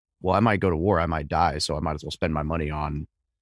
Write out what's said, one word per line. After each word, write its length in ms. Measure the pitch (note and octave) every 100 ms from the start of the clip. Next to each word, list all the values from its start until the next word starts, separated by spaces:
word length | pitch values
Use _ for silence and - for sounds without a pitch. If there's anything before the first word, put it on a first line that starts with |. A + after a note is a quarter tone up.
| _ _
"Well, 140 | F#2 F#2
I 40 |
might 180 | A2+ G2+
go 100 | F#2+
to 80 | D#2
war, 220 | F#2 F2
I 80 | E2+
might 200 | D#2+ D2
die, 300 | E2 E2+ D2+
so 180 | - D2+
I 40 |
might 160 | E2 D2+
as 80 |
well 80 | D2
spend 220 | - F2
my 100 | D2+
money 260 | D2+ E2 D2+
on 380 | D2+ D2+ D2 D#2+ _ _ _